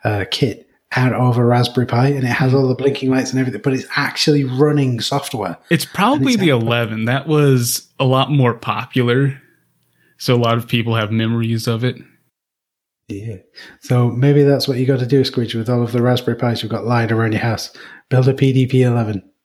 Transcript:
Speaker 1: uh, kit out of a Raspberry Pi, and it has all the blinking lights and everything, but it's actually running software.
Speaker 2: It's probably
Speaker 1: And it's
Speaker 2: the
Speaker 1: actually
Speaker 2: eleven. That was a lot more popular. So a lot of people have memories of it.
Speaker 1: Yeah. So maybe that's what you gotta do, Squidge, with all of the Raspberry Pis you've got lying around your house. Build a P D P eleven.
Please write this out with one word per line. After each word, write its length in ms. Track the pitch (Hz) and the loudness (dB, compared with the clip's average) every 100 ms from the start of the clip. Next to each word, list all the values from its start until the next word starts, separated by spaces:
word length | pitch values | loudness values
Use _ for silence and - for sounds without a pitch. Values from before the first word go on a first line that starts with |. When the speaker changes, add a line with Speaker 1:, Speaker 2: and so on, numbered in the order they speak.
Speaker 1:
uh, 200 | 113 104 95 | -2 -4 -4
kit 380 | - 135 98 _ _ _ - | -2 -2 -4 _ _ _ 0
out 180 | 127 | 0
of 240 | 110 127 120 | 2 2 2
a 60 | |
Raspberry 420 | 120 120 120 - 117 | 2 2 0 -2 -2
Pi, 220 | 117 131 | 0 0
and 160 | 143 | 0
it 80 | 127 | -2
has 200 | 113 131 | 0 2
all 160 | 135 131 | 2 0
the 60 | |
blinking 360 | 131 139 139 131 | 0 0 -2 -2
lights 200 | 131 120 | 0 0
and 80 | 127 | -2
everything, 200 | 127 104 | -4 -4
but 100 | 139 | -4
it's 140 | 131 - - | -4 -6 -6
actually 480 | 139 - - 147 | -6 -2 0 2
running 560 | 135 127 151 147 135 120 | 0 2 2 2 0 -2
software. 560 | 107 139 - 123 95 85 _ | -2 -4 -6 -6 -6 -8 _
Speaker 2:
It's 140 | 165 - | -2 -2
probably 300 | - 202 294 | -2 0 2
Speaker 1:
And 100 | 269 | 2
it's 100 | 233 | 2
Speaker 2:
the 80 | 185 | 2
Speaker 1:
actually 160 | 127 113 | 2 2
Speaker 2:
eleven. 380 | 120 113 110 110 | 0 -2 -4 -2
That 200 | 135 147 | -2 0
was 640 | 151 143 131 120 - - _ | 2 4 4 2 -4 -10 _
a 60 | |
lot 260 | 131 131 135 | 0 2 2
more 240 | 147 127 | 2 2
popular. 880 | 113 - 104 123 131 120 123 139 135 _ _ _ _ _ _ _ _ | 0 -6 -6 -4 -2 2 2 0 -2 _ _ _ _ _ _ _ _
So 160 | - | 0
a 20 | 123 | 2
lot 220 | 117 117 | 2 0
of 100 | 110 | -2
people 260 | 120 110 113 | -4 0 -2
have 140 | 107 | 0
memories 560 | 110 110 117 113 113 117 | -2 0 -2 -2 -2 -2
of 180 | 117 | -2
it. 120 | 123 - - _ _ _ _ _ _ _ _ _ _ | -2 -6 -16 _ _ _ _ _ _ _ _ _ _
Speaker 1:
Yeah. 300 | 101 110 98 _ - - - | -12 -12 -14 _ -20 -20 -20
So 280 | - 123 120 | -2 0 0
maybe 340 | 117 139 143 | 2 2 4
that's 240 | 143 139 - | 4 2 0
what 100 | 123 | -2
you 80 | 127 | 0
gotta 200 | 131 123 | 0 2
do, 160 | 139 | 2
Squidge, 320 | 135 - 113 117 | 2 -2 -4 -4
with 120 | 110 | -2
all 140 | 123 | -2
of 80 | 120 | 0
the 100 | 120 | 0
Raspberry 340 | 120 120 - 113 | 0 0 -2 -2
Pis 260 | 120 113 | -2 -2
you've 80 | 113 | -4
got 160 | 113 104 | -6 -2
lying 240 | 120 113 | 0 0
around 220 | 113 113 | 0 0
your 80 | 107 | 0
house. 320 | 117 107 - - - - _ | -2 -4 -8 -16 -20 -20 _
Build 200 | 127 127 | 2 2
a 60 | |
P 180 | 135 135 | 2 2
D 140 | 131 127 | 2 2
P 160 | 131 | 2
eleven. 460 | 123 120 110 101 - _ | 2 2 -2 -4 -10 _